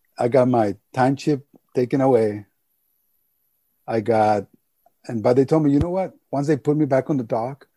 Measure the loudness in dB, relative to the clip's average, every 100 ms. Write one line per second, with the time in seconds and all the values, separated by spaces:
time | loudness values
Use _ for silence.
0 | _ -4 0 2 2 2 0 -4 _ -2
1 | 0 0 -2 -4 -6 _ _ -4 -2 0
2 | 2 2 2 -4 -12 _ _ _ _ _
3 | _ _ _ _ _ _ _ _ -6 -4
4 | 0 2 2 2 -4 _ _ _ _ _
5 | -10 -4 2 2 2 2 2 2 0 -2
6 | -6 -10 _ -6 -2 -2 0 0 2 0
7 | 0 -4 -2 -4 -6 -10 _